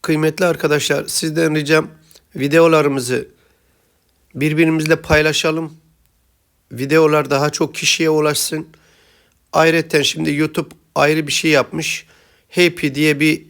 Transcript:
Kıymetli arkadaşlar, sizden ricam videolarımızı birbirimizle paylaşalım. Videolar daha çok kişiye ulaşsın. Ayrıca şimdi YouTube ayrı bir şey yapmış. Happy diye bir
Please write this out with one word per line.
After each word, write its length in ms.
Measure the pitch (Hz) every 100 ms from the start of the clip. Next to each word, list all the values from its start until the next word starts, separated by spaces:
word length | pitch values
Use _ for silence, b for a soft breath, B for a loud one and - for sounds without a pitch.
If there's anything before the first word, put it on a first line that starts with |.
Kıymetli 420 | - 156 156 156
arkadaşlar, 640 | 180 160 151 147 - 143 -
sizden 480 | - 160 156 160
ricam 340 | 156 147 156 - - b b _ -
videolarımızı 920 | 135 165 165 156 143 135 123 123 - _ _ _ _ _ _ _ _ _ _
birbirimizle 640 | - 151 151 165 160 156 160
paylaşalım. 760 | - 151 156 151 160 160 160 - _ _ _ _ _ _ _ _ _
Videolar 580 | 117 135 160 156 151 135
daha 200 | 139 147
çok 240 | - 156
kişiye 360 | - 170 - 160
ulaşsın. 560 | 156 151 143 - 156 - b b b b b b b _
Ayrıca 500 | 160 160 165 160 143
şimdi 320 | 135 156 160
YouTube 340 | 143 151 - - - _
ayrı 320 | - 143 156 147
bir 60 |
şey 180 | - 165
yapmış. 560 | 147 120 160 - - - b b b b
Happy 400 | - 175 175 151
diye 260 | 139 151 143
bir 260 | 156 -